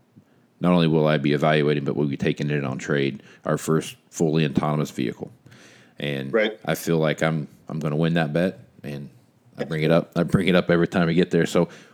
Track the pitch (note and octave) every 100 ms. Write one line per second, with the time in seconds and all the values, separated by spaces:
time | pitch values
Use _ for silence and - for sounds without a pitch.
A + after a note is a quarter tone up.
0 | _ - _ _ _ _ F2 F2 D#2+ D#2
1 | D2+ D2+ C#2+ D2 D#2 D2+ D2 D2 C#2 -
2 | D2 C#2 D#2 - D2+ D2 C2+ B1+ - D2
3 | C#2 C#2 - - - D2+ - - - -
4 | _ - E2 D#2+ D2+ - D2+ D2+ D2 -
5 | A#1 - - - - - - - - -
6 | D2 C#2 C2+ A2 G#2+ - - D#2+ - E2
7 | D#2 D2 D#2+ D#2+ C#2+ - - D#2 D2+ D2
8 | E2 E2+ D2+ E2 F#2 - - - C#2+ C#2+
9 | C#2+ - _ _ _ - - D#2 D#2 E2
10 | - - E2 G2+ F2+ F2+ - E2+ E2 F#2
11 | E2 E2 F2 E2+ E2 F2+ E2+ - -